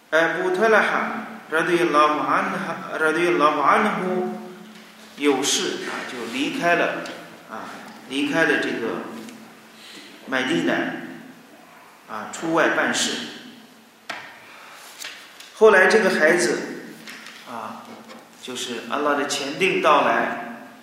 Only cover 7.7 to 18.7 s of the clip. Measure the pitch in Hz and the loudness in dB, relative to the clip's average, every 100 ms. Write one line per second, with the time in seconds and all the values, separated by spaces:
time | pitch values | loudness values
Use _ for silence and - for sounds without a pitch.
7.7 | - - - - 135 147 160 156 - 139 | -14 -16 -18 -8 -4 0 2 2 2 0
8.7 | 120 113 87 - - - - - - - | -2 -4 -4 -8 -12 -14 -18 -20 -20 -20
9.7 | - - - - - - 131 127 170 - | -20 -20 -20 -20 -18 -4 -2 0 0 0
10.7 | - - - - - - - - - - | 0 -2 -6 -12 -14 -18 -20 -20 -20 -20
11.7 | - - - - 107 104 - 165 165 127 | -20 -20 -20 -14 -12 -10 -8 0 2 2
12.7 | - 131 - - - - - - - - | 2 0 0 -2 -4 -8 -12 -18 -20 -20
13.7 | - - - - - - - - - - | -20 -20 -20 -14 -14 -14 -20 -20 -20 -20
14.7 | - - - - - - - - - 220 | -20 -20 -16 -16 -16 -20 -20 -10 6 8
15.7 | 190 190 214 190 - 156 175 156 120 - | 10 8 6 4 4 4 4 2 0 -4
16.7 | - - - - - - - - 117 110 | -10 -12 -16 -16 -16 -16 -18 -12 -10 -10
17.7 | 113 - 113 - - - - - 123 123 | -12 -16 -18 -18 -18 -20 -18 -12 -10 -8